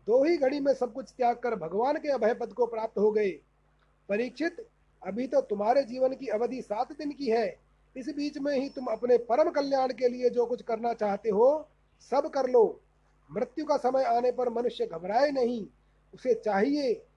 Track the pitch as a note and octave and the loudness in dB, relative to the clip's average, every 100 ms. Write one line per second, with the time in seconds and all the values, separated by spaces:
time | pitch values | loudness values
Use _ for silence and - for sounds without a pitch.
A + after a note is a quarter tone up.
0 | - A#3+ C#4+ F4 C4 C#4+ C#4 C4+ B3+ A3+ | 2 4 4 4 2 2 0 0 -2 -6
1 | - - B3 A#3+ A#3+ A3 D#3+ F#3+ B3 D4+ | -10 -2 0 0 -2 -4 -4 -2 0 0
2 | D4 C4 A3 A3 A3+ G3+ A#3 A3+ A3 - | -2 0 2 0 -4 -2 -2 -2 -6 0
3 | G#3+ G#3+ G#3 D#3+ _ _ _ _ _ _ | 2 2 0 -4 _ _ _ _ _ _
4 | - G3+ B3 - E4 E4+ - _ _ _ | -6 -4 -4 -4 -6 -6 -16 _ _ _
5 | F#3 G3+ B3+ C#4+ C4 G3+ G#3 C4+ A#3+ B3+ | -10 -6 -2 0 0 0 2 2 0 0
6 | C4 C4 C4 G#3+ A#3 B3+ - G#3 C4 D4+ | -2 -2 -6 -4 -2 -6 -6 -6 -6 -8
7 | D4+ C#4 C#4 A3+ G#3 - _ _ _ B3+ | -10 -6 -2 0 0 -6 _ _ _ -14
8 | B3+ C#4+ C#4+ D4 C#4+ C#4 C#4 C#4 B3+ A3 | -10 -6 -6 -4 -2 -2 -4 -6 -6 -2
9 | A#3+ A#3+ A#3 B3 D#4+ D4 C#4 C4+ C4 B3+ | 2 2 4 2 2 2 0 0 0 0
10 | B3+ B3 B3 A#3+ A#3 A#3 - A3 A#3 A#3 | -2 0 0 2 0 -2 -4 -4 -2 -2
11 | G#3 G3+ A3+ G3 B3 D#4 D4+ _ _ _ | -2 -2 0 4 4 4 -2 _ _ _
12 | - B3+ D#4 C#4+ C4 B3 G3 - _ _ | -4 -2 0 -2 2 6 4 2 _ _
13 | _ _ - D#3+ A#3+ - D4+ C#4+ B3 C4 | _ _ -10 -6 -6 -4 -2 0 2 0
14 | B3 A#3 B3 B3 B3 A3+ A#3+ - A#3 E3 | 2 2 0 0 -2 -2 -4 -4 -6 -6
15 | F3+ A3 D4 C4+ A#3+ B3 F#3+ _ _ _ | -2 2 2 2 0 -2 -8 _ _ _
16 | _ F#3+ B3+ A3+ G#3+ G3 B3 D4 C4+ G#3 | _ -6 -2 0 0 2 2 2 0 -2
17 | - | -6